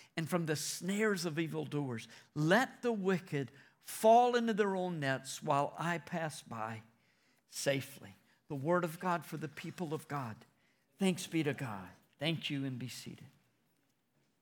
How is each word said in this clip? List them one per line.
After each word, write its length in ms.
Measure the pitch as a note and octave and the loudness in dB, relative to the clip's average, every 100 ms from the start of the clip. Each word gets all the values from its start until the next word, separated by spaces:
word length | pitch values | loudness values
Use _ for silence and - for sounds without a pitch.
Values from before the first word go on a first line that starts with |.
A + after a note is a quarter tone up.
| - - | -10 -6
and 140 | D#3+ | 0
from 160 | F3+ D#3+ | 0 2
the 100 | D3 | 0
snares 680 | - - F3 G3+ A3 F#3+ E3+ | -2 -4 -2 2 2 2 -2
of 120 | D3+ | -2
evildoers. 680 | E3 D#3 C#3 D3 C#3 A#2 - - - | -2 -2 -4 -2 -2 -4 -8 -18 -10
Let 480 | - D#3 G3+ B3+ - | 0 6 6 4 -2
the 120 | A#3+ | -2
wicked 580 | A3 F#3+ F#3 - C#3+ C3+ - - _ | 0 2 0 0 -4 -4 -10 -20 _
fall 520 | - - A3 A#3 B3 A#3+ | -14 2 8 8 8 4
into 180 | A#3 | 2
their 220 | G#3 G#3 F#3+ | 2 2 0
own 240 | F3+ E3+ | -2 -2
nets 420 | C#3 C3+ - - | 0 0 -2 -8
while 300 | D#3 C#3+ C#3+ - | 0 2 2 -2
I 200 | E3 E3+ | -2 -2
pass 440 | - F3 D#3+ D3 | -4 -4 -4 -6
by 400 | - A2+ A2 A2+ - _ _ _ _ _ _ | -12 -8 -6 -8 -14 _ _ _ _ _ _
safely. 640 | - C#3+ C#3 B2+ - G2 - _ _ _ | -4 0 0 -2 -12 -18 -20 _ _ _
The 80 | C#3+ | -6
word 280 | C#3 F3 | 0 2
of 160 | F3 D#3+ | 2 -2
God 260 | F#3 E3+ - | -2 -2 -2
for 100 | D#3 | -8
the 140 | D3+ | -10
people 440 | - E3 - E3+ | -10 -12 -8 -6
of 140 | D3+ - | -6 -6
God. 280 | C#3+ B2 G#2 - _ _ _ _ _ | -6 -6 -10 -16 _ _ _ _ _
Thanks 280 | G3 F3 - | 2 2 0
be 160 | E3 | 0
to 100 | D3+ | 2
God. 360 | E3 C3 G2+ F#2 - _ _ | 0 -4 -6 -10 -18 _ _
Thank 300 | D3 D#3+ - | -2 -2 -2
you, 140 | C#3+ | -4
and 160 | C3+ B2+ | -4 -6
be 80 | B2+ | -8
seated. 380 | - - - - _ _ _ _ _ _ _ _ _ _ _ | -10 -14 -16 -18 _ _ _ _ _ _ _ _ _ _ _